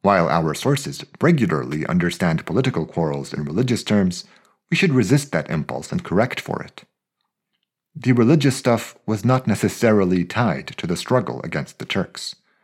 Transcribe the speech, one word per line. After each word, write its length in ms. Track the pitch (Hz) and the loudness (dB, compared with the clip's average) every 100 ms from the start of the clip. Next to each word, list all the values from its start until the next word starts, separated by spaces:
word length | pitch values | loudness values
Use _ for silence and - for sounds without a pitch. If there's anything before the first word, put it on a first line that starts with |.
While 260 | 98 98 82 | 2 4 4
our 260 | 82 80 | 2 0
sources 500 | 73 127 143 - 69 - - | -2 0 0 -2 -12 -14 0
regularly 680 | 160 160 95 78 64 76 - | 2 4 2 0 -2 -4 0
understand 580 | 87 87 - 90 80 - | 0 0 0 0 0 -2
political 400 | 98 127 87 78 | -2 0 -2 -4
quarrels 480 | - 80 71 69 | -2 -2 -2 -6
in 120 | - 73 | -8 -4
religious 380 | 87 127 110 | -2 0 0
terms, 420 | - 104 92 87 - _ _ _ - | 0 2 2 -2 -12 _ _ _ -4
we 80 | 170 | 0
should 160 | 180 | 2
resist 380 | 127 98 143 - | 4 4 2 2
that 180 | 80 - | -4 -2
impulse 420 | 80 71 64 - | -4 -4 -6 -6
and 120 | 87 | -6
correct 360 | - 101 127 - | -2 0 0 -2
for 220 | - - | -8 -8
it. 220 | - - - _ _ _ _ _ _ _ _ _ _ - | -10 -18 -20 _ _ _ _ _ _ _ _ _ _ -6
The 160 | 123 | 0
religious 460 | 120 117 165 139 127 | 2 4 4 2 0
stuff 400 | 127 113 - - - | 0 0 -2 -12 -6
was 180 | 107 | -2
not 240 | 113 127 117 | 2 2 0
necessarily 800 | 98 - - 117 107 92 90 85 | 0 0 2 4 4 4 0 0
tied 420 | 113 117 71 - | -2 -2 -2 -8
to 200 | - 82 | -8 -6
the 100 | 87 | -4
struggle 420 | - 127 64 62 | 0 -2 -2 -8
against 360 | - 78 - - | -6 -6 -8 -10
the 60 | - | -6
Turks. 500 | 98 92 - - - _ _ | -4 -4 -8 -14 -16 _ _